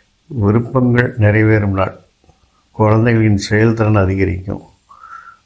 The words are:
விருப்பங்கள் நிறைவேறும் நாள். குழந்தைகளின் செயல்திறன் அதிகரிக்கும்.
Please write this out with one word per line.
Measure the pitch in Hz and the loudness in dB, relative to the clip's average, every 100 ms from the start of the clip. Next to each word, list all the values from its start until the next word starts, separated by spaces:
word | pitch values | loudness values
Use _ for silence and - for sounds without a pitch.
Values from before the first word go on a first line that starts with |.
| _ _ - | _ _ -12
விருப்பங்கள் | 135 101 113 117 131 123 120 123 - | -2 0 0 -2 -2 0 0 -2 0
நிறைவேறும் | 104 107 107 110 101 95 | 2 2 2 2 0 -2
நாள். | 95 - _ _ _ _ _ _ _ - | -4 -8 _ _ _ _ _ _ _ -2
குழந்தைகளின் | 107 110 120 113 107 101 - | 2 2 2 2 2 0 0
செயல்திறன் | 107 113 113 110 104 | 0 2 0 0 0
அதிகரிக்கும். | 95 95 95 90 92 98 - _ _ - - - - - | 0 -2 -4 -4 -8 -12 -14 _ _ -20 -20 -20 -20 -20